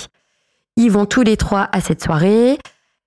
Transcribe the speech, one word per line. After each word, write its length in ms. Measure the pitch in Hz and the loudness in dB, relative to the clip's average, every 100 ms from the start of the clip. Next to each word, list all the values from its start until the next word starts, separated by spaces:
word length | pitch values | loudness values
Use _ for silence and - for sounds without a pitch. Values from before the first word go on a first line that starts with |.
| - _ _ _ _ _ _ - | -10 _ _ _ _ _ _ 0
Ils 120 | 233 | 2
vont 140 | 202 202 | 2 0
tous 180 | 262 | 0
les 120 | 226 214 | 0 0
trois 300 | 165 202 196 | -2 -2 -2
à 80 | 190 | -4
cette 200 | - 160 | -4 -4
soirée. 540 | 165 156 185 220 247 294 - _ _ _ | -2 0 2 2 2 0 -6 _ _ _